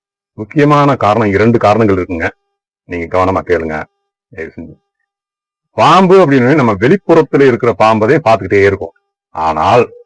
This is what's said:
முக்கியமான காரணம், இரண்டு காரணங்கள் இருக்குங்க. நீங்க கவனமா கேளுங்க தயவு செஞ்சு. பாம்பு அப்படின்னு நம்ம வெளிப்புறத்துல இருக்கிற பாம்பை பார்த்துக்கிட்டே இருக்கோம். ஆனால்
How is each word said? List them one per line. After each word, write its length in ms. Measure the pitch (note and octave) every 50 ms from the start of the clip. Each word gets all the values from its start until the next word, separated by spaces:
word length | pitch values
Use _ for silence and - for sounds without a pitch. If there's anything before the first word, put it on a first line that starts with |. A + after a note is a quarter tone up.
| _ _ _ _ _ _ _ G#2+
முக்கியமான 600 | G#2+ G2+ - D#3 C#3+ D3 D3+ C#3+ C#3+ C#3+ C3+ - -
காரணம், 280 | G2+ G#2+ A2+ A2+ G#2 G2
இரண்டு 240 | G2 G#2+ A#2 A#2 A#2
காரணங்கள் 400 | - G#2 G#2 A2 A2+ G#2 G2 F#2
இருக்குங்க. 300 | F2 E2+ F2+ D#2+ D#2 D2+ - _ _ _ _ _ _ _ _ _ _ -
நீங்க 180 | F2 F2 E2 D#2+
கவனமா 360 | E2+ F2+ F#2 F#2+ F#2+ F#2+ E2
கேளுங்க 340 | - F2 E2 D#2+ D#2+ D#2 D#2 D#2 - _ _ _ _ _ _ _ _
தயவு 200 | - D#2+ D#2 - -
செஞ்சு. 200 | - E2+ - - _ _ _ _ _ _ _ _ _ _ _ _ _ _ _ _ _ _ _ _ -
பாம்பு 400 | - D#3 D#3+ F#3+ F#3 F3 F#3+ F#3+
அப்படின்னு 400 | F#3 C#3+ C#3 C3 A#2+ B2 D3 D#3
நம்ம 140 | B2+ A#2 G#2 F#2
வெளிப்புறத்துல 720 | G#2 C3 F#3+ G3+ - - E3+ D#3+ D3+ - - C#3+ C#3 C3+
இருக்கிற 220 | A#2 A2+ - A#2 G#2+ - G#2+
பாம்பை 360 | A2 A2+ G#2+ G#2+ A2 D3 D#3+
பார்த்துக்கிட்டே 420 | D3+ A2+ A2+ - G2 F#2+ G2+ G2+ G2 G2+
இருக்கோம். 280 | F#2+ F#2+ F#2 - - _ _ _ _ _ _ _ _
ஆனால் 500 | - E2 D#2+ D#2 D#2 D#2+ - - - A4+ A4 A#4 A#4+ A#4+